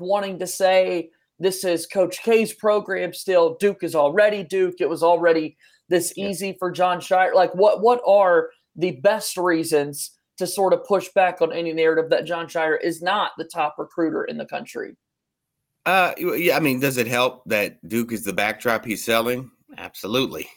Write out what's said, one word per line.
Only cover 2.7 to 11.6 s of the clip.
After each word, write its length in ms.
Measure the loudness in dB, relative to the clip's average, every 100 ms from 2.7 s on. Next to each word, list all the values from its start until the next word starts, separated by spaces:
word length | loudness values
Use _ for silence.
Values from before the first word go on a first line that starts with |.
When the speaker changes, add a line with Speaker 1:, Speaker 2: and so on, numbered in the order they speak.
| 0 0 -4 -6
Speaker 1:
still. 420 | -6 0 2 2 2
Duke 260 | -2 -2
is 140 | -2 2
already 480 | 2 4 2 2
Duke. 380 | -4 -2 -2 0
It 80 | -2
was 140 | 0
already 540 | 2 4 4 2 0 -8 _ _ -2
this 240 | 0 0 -6
Speaker 2:
Yeah. 100 | -8
Speaker 1:
easy 260 | -6 -8 -6
for 100 | -6
Jon 300 | 0 0 0
Scheyer." 340 | 0 2 4
Like, 220 | 4 2 4
what, 260 | 2 4
what 200 | 4 2 4
are 440 | 4 6 4 2 _ _ -4
the 160 | -4
best 460 | 0 2 2 -2 -2
reasons 720 | 0 0 2 0 0 -6 -12 _ _ -8
to 100 | -6
sort 260 | 0 2
of 100 | 2
push 240 | 2 -2 0
back 320 | 0 2 2
on 120 | -2
any 180 | -2